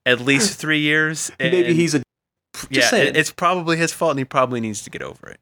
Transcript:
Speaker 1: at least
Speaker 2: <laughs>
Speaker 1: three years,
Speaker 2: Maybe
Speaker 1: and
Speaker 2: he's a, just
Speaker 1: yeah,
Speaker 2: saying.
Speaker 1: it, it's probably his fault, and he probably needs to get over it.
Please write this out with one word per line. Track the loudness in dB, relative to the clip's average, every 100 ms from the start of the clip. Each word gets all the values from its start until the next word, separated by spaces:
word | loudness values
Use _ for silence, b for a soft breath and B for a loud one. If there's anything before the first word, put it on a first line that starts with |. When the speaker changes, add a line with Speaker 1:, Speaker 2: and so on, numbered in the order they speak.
| 0
Speaker 1:
at | 0
least | 2 2 2 -2
Speaker 2:
<laughs> |
Speaker 1:
three | -2 0
years, | 2 2 0 -2 -8 -4
Speaker 2:
Maybe | 0 2
Speaker 1:
and | 2 2
Speaker 2:
he's | 2
a, | 0 -2 _ _ _ _
just | -16 -4
Speaker 1:
yeah, | 2 4
Speaker 2:
saying. | 4 2
Speaker 1:
it, | 2
it's | 0
probably | 0 0 0 0 0
his | 0
fault, | 0 0
and | 0
he | -2
probably | 0 0 0
needs | -4 -6
to | -10
get | -12
over | -12 -14 -20
it. | -20